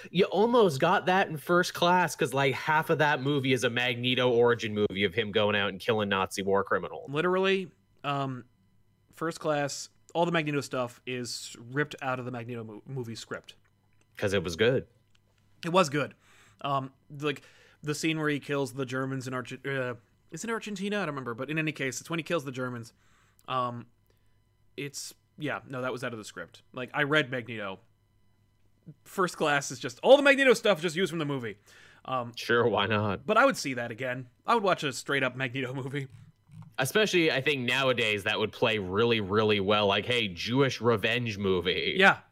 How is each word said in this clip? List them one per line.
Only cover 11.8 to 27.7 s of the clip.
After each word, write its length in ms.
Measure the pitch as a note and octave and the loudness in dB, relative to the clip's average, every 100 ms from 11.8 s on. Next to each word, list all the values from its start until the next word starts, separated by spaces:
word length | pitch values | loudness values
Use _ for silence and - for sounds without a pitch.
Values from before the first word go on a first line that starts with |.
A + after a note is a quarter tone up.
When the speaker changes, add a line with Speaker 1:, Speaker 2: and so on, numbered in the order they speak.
| D3 - | -4 -4
Speaker 2:
out 160 | C3+ B2+ | -4 -4
of 80 | B2 | -6
the 40 | |
Magneto 320 | B2+ A#2 A#2+ | -8 -8 -10
mo-, 200 | A2 G#2+ - | -10 -14 -10
movie 280 | C3+ A#2 | -8 -8
script. 400 | A2 - G2+ - - _ _ _ _ _ - | -10 -10 -12 -12 -20 _ _ _ _ _ -4
Speaker 1:
'Cause 140 | G#2 | 0
it 100 | G2 | 0
was 100 | F2 | -2
good. 320 | E2+ A#2 C3 - _ _ _ _ _ _ _ | 2 2 2 -2 _ _ _ _ _ _ _
Speaker 2:
It 60 | E3+ | 0
was 180 | F3 D#3+ | 2 2
good. 260 | D3 B2+ - _ _ _ _ | 0 -4 -8 _ _ _ _
Um, 320 | C#3 C#3 C3 - _ D3 | -4 -2 -4 -12 _ -6
like, 220 | D3 C#3 - - - _ | -4 -4 -10 -20 -20 _
the 120 | D3 | -8
scene 240 | D3 E3 D#3+ | -2 -2 0
where 100 | D3+ | 0
he 100 | C#3+ | -2
kills 360 | - C#3+ C3+ | -2 -4 -4
the 100 | B2+ B2+ | -6 -6
Germans 400 | C3 C3+ C3 B2+ | -4 -4 -4 -6
in 60 | |
Arge-, 320 | B2+ A#2+ C3 C#3 | -6 -8 -10 -6
uh, 280 | C#3 B2+ A#2 _ _ _ | -4 -4 -8 _ _ _
is 140 | D#3+ | -12
it 60 | A3 | -6
Argentina? 480 | A3+ - G3 G3+ G#3 | -6 -6 -6 -4 -4
I 20 | |
don't 80 | E3+ | -4
remember. 240 | C#3+ B2 | -6 -8
But 140 | A#2 C3 | -8 -4
in 80 | D#3 | -4
any 140 | D#3 | -4
case, 280 | C#3+ C3+ A#2 | -4 -6 -6
it's 80 | - | -8
when 80 | E3 | -8
he 40 | |
kills 220 | D#3+ E3+ | -4 -4
the 80 | C#3 | -4
Germans. 400 | B2+ B2+ B2 A2 _ _ _ _ _ - | -6 -6 -8 -12 _ _ _ _ _ -6
Um, 380 | C3 B2 A#2+ A#2 _ _ _ _ _ _ _ _ - | -4 -4 -6 -14 _ _ _ _ _ _ _ _ -12
it's, 380 | C#3+ - - - _ - | -10 -12 -14 -18 _ -10
yeah, 240 | D3 G#2+ - | -8 -8 -8
no, 140 | C3 | -8
that 100 | B2+ | -6
was 100 | B2 | -6
out 80 | B2+ | -8
of 60 | A2+ | -8
the 60 | |
script. 380 | G#2 - E2+ - _ | -12 -14 -14 -18 _
Like, 180 | - B2+ | -12 -6
I 80 | D3 | -2
read 280 | D3 D3+ C3 | 2 2 2
Magneto. 500 | C3 A2+ A2+ G2+ | -4 -6 -8 -8